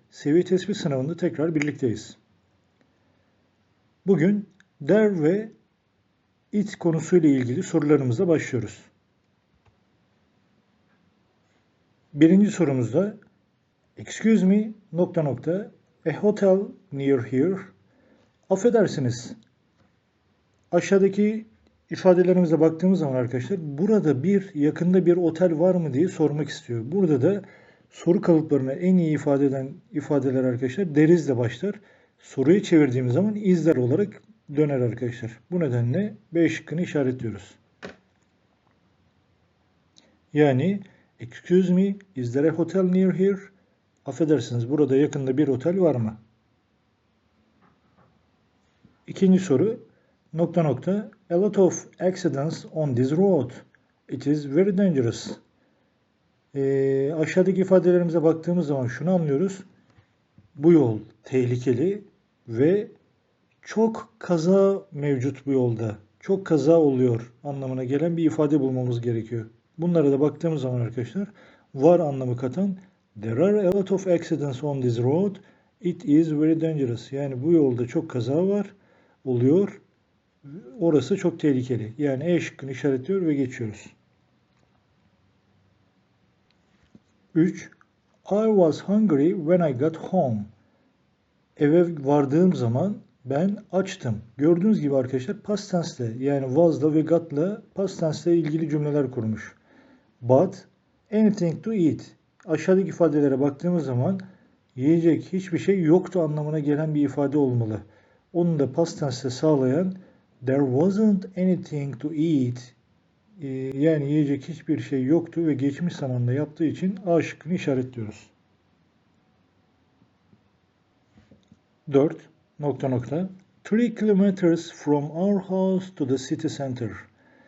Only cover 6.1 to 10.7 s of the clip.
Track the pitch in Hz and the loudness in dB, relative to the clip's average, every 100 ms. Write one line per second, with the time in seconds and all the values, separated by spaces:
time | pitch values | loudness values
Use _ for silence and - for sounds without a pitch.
6.1 | _ _ _ _ 208 - - 170 160 - | _ _ _ _ -4 -4 -4 -2 -2 2
7.1 | 180 156 135 120 139 - 165 147 147 131 | 4 4 2 0 -4 -2 0 2 2 2
8.1 | 117 185 151 - 120 101 - - _ _ | 0 2 2 0 -6 -6 -12 -20 _ _
9.1 | _ _ _ _ _ _ _ _ _ _ | _ _ _ _ _ _ _ _ _ _
10.1 | _ _ _ _ _ _ | _ _ _ _ _ _